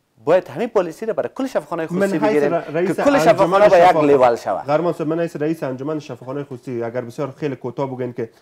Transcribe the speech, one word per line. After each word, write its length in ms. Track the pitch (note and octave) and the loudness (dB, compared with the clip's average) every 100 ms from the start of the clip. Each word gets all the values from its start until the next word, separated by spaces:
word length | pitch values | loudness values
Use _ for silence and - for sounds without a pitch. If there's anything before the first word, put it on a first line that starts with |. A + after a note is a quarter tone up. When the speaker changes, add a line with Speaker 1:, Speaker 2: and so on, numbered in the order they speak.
| _ _ | _ _
Speaker 1:
باید 240 | A2+ F3+ F3+ | 0 0 0
همین 200 | C3 A#3 | -6 -2
پالیسی 380 | G#3 F3+ D#3+ A3 | -2 -2 -4 -6
را 80 | |
برای 160 | E3 A#2+ | -4 -6
کل 120 | - C4 | -6 -6
شفاخانه 460 | G#3+ D3+ E3 D#3+ | -6 -6 -6 -4
Speaker 2:
من 80 | F3 | -2
Speaker 1:
خصوصی 160 | G3 F3 | -2 0
Speaker 2:
حیث 60 | |
Speaker 1:
بگیریم 320 | G#3 D3 D3 | 0 0 0
Speaker 2:
ر-، 40 | E3 | -2
رئیس 380 | - D3+ F#3 D#3+ | -4 -4 -2 0
Speaker 1:
که 60 | |
کل 120 | C4+ | 2
Speaker 2:
انجمن 180 | C#4 E3 | 4 4
Speaker 1:
شفاخانه 360 | E3 E3+ F#3+ G#3 | 4 2 4 6
به 80 | F#3 | 8
یک 80 | |
Speaker 2:
شفاخانه، 220 | F3+ D#3+ D3+ | 6 6 4
Speaker 1:
لیول 300 | C#3+ B2+ A#2 | 6 4 2
شود. 300 | A#2 F#2 D2+ | -2 -4 -2
Speaker 2:
غرمان 260 | D3+ E3+ | 0 0
صاحب، 160 | D#3 D#3 | -4 -4
من 120 | E3 | -4
حیث 160 | E3+ D#3+ | -4 -4
رئیس 260 | D3+ D#3+ | -4 -4
انجمن 360 | C#3 B2+ C#3 D#3 | -6 -6 -8 -8
شفاخانه 460 | C#3+ A#2+ B2+ C#3+ | -10 -14 -10 -10
خصوصی، 380 | C#3 B2 - A#2+ | -10 -14 -10 -8
اگر 180 | A#2 A#2+ | -6 -6
بسیار 300 | A#2 A#2 C#3 | -8 -8 -8
خیلی 260 | A#2+ D3+ C3 | -6 -8 -6
کوتاه 300 | E3+ - C3+ | -8 -6 -6
بگوین 260 | B2+ B2 | -6 -8
که 180 | A#2+ A#2 _ | -8 -10 _